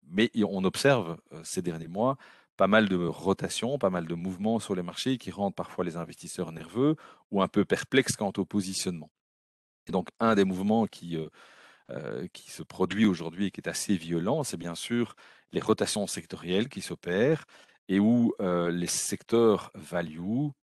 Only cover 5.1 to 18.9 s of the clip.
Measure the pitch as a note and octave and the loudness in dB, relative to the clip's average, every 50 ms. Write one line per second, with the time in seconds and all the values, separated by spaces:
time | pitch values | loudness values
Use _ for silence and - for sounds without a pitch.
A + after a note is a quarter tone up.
5.1 | C3 A#2 - F#2+ F2 G2 G2+ G2 - - F2 - - - F2+ F2+ D#2+ E2+ E2 D#2+ | -2 -2 -6 -10 -6 -4 -4 -4 -4 -6 -10 -8 -4 -4 -4 -4 -4 -6 -10 -10
6.1 | D#2+ - - E2+ - - F2+ D#2+ D#2+ D#2+ D#2+ D#2+ F2+ A2+ C3+ D3+ D#3 - - - | -12 -16 -16 -14 -8 -8 -8 -8 -8 -14 -14 -8 -2 2 2 2 2 0 -6 -20
7.1 | - _ _ _ - G2 F#2+ F#2 - G#2 F#2+ - G2+ - - _ - C3 B2 - | -20 _ _ _ 0 0 0 2 2 0 2 2 2 -2 0 _ 2 2 4 4
8.1 | - - G#2+ G2 - - F#2+ - - G#2 F#2 F#2 F#2+ - - F#2+ F2+ E2 D2 - | -2 -2 -4 -4 -2 -2 -4 0 0 -2 -2 -2 -4 -4 -4 -4 -6 -6 -12 -16
9.1 | _ _ _ _ _ _ _ _ _ _ _ _ _ _ _ - F2 F#2+ E2+ - | _ _ _ _ _ _ _ _ _ _ _ _ _ _ _ -4 -2 -2 -2 -4
10.1 | _ _ A2+ A2+ A2 G2 G2 F#2+ F#2 F2+ G2 G#2 A2 A2+ A2 F#2+ - - - E2+ | _ _ 2 4 6 6 4 4 2 0 2 2 4 4 2 0 -2 -10 -8 -6
11.1 | E2 D#2+ D#2+ D#2 _ - - - - - - - - _ _ - - - D#2 A1 | -4 -4 -6 -6 _ -20 -20 -20 -20 -20 -20 -20 -20 _ _ -12 -10 -8 -8 -8
12.1 | G#1 B1+ E2+ - _ - - - - - D#2+ _ - - F#2 F2 F#2 G2+ A2+ G#2 | -8 -8 -8 -10 _ -16 -18 -18 -14 -14 -14 _ -2 -2 0 0 4 4 4 4
13.1 | F2+ D#2+ E2 E2 E2 F2+ G2+ F#2 - - - F2 E2 - - - G#2 F2 E2 E2 | 4 2 -4 -8 -4 -2 -4 -4 -4 -4 -8 -6 -6 -6 0 0 0 0 0 -2
14.1 | E2+ E2 E2+ G2+ C3+ D#3+ C#3 - - E2+ E2+ E2+ E2+ - - - A#2+ A#2+ A#2 - | -2 -2 0 0 0 -2 -2 -4 -6 -8 -8 -8 -8 -8 -6 -2 0 0 0 -2
15.1 | - _ - - - - _ _ - F2 - - - - G#2 - - G#2+ G2+ - | -4 _ -20 -20 -20 -20 _ _ -6 -4 2 2 2 2 2 -2 0 -2 -2 -4
16.1 | - - D#2+ _ - E2 D#2 F2 F2+ G2 A#2 C3 - F#2+ - - F2 - - F2 | -6 -8 -8 _ -14 -10 -4 -2 0 0 0 -2 -6 -10 -8 -8 -10 -10 -6 -2
17.1 | F2 G2 A#2 C#3+ D#3+ D3+ - _ - - - _ _ _ _ - F#2+ - - A2 | 0 2 2 2 2 0 -2 _ -20 -20 -20 _ _ _ _ 0 4 4 6 6
18.1 | A#2+ A#2+ A#2 A2 - - G#2 F2+ F2 F2 E2+ E2+ F2 F2 F2 E2+ | 6 6 4 2 2 0 0 0 2 2 2 0 0 0 -2 -2